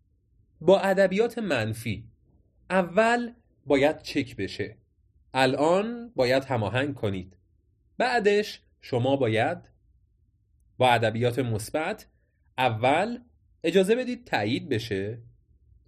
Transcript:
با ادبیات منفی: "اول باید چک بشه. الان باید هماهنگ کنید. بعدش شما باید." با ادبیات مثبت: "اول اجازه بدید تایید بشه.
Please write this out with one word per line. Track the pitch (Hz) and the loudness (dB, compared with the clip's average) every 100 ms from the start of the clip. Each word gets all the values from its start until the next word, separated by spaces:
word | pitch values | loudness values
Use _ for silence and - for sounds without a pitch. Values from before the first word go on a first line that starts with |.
| _ _ _ _ _ _ | _ _ _ _ _ _
با | 160 190 | 2 4
ادبیات | 196 190 190 190 233 240 | 4 2 2 0 -2 -4
منفی: | 202 127 110 104 117 92 - _ _ _ _ _ - | -4 -2 -2 -6 -8 -10 -12 _ _ _ _ _ -2
"اول | 185 170 175 226 240 233 - _ _ 135 | -2 0 2 2 2 -4 -12 _ _ 0
باید | 139 143 151 | 2 2 0
چک | - 147 120 - | -4 -4 -4 -6
بشه. | 95 - 101 - _ _ _ _ _ | -8 -8 -10 -12 _ _ _ _ _
الان | 131 131 131 156 185 226 240 233 - | 2 2 4 2 2 0 -8 -8 -2
باید | 123 131 | 2 2
هماهنگ | - 120 101 123 143 | 0 -2 -2 -2 -2
کنید. | 117 104 95 90 - _ _ _ _ _ - | -4 -4 -4 -8 -18 _ _ _ _ _ -4
بعدش | 247 240 202 208 208 - _ _ | 0 2 2 2 0 -8 _ _
شما | - 120 131 139 | -6 -2 0 2
باید." | 117 110 139 180 - _ _ _ _ _ _ _ _ _ _ - | 2 2 0 -4 -12 _ _ _ _ _ _ _ _ _ _ 0
با | 127 | 4
ادبیات | 117 113 113 120 117 | 4 2 0 0 0
مثبت: | 120 107 - 151 165 220 - _ _ _ _ - | -2 -4 -4 -6 -4 -8 -12 _ _ _ _ -2
"اول | 127 110 127 156 220 240 - _ _ _ | -2 2 2 2 0 -6 -14 _ _ _
اجازه | 170 185 190 240 | 0 2 2 0
بدید | 247 247 | -2 -8
تایید | - 127 107 143 147 | -4 -2 0 -2 -2
بشه. | 110 - 95 101 117 - - _ _ _ _ | -4 -2 -6 -6 -10 -16 -20 _ _ _ _